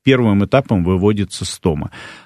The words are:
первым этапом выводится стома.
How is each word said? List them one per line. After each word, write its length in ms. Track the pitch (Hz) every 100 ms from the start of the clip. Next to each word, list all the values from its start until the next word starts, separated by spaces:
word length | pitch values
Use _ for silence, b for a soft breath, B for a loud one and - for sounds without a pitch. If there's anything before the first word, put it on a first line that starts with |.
первым 420 | - 131 113 101
этапом 400 | 98 131 - 101
выводится 600 | 87 92 101 104 95 -
стома. 460 | 101 - 92 73 - B B B